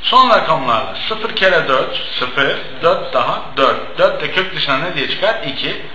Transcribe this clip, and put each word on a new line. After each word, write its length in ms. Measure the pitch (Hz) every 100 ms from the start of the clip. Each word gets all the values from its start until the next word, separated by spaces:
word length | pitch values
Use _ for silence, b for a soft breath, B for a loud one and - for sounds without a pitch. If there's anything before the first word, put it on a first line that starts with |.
Son 280 | - 254 262
rakamlarla 640 | 208 - 156 131 113 98 - -
sıfır 280 | 220 220 -
kere 320 | 190 175 147
dört, 280 | 135 - - - -
sıfır, 380 | 123 - 139 - - -
dört 300 | 160 185 -
daha 280 | 131 123 - - -
dört. 400 | 135 113 - -
Dört 240 | 190 202
de 100 | 151
kök 240 | 180 190 160
dışına 220 | 143 135
ne 180 | 170 160
diye 140 | 127
çıkar? 260 | - 196 220 156
İki. 340 | - - 202 -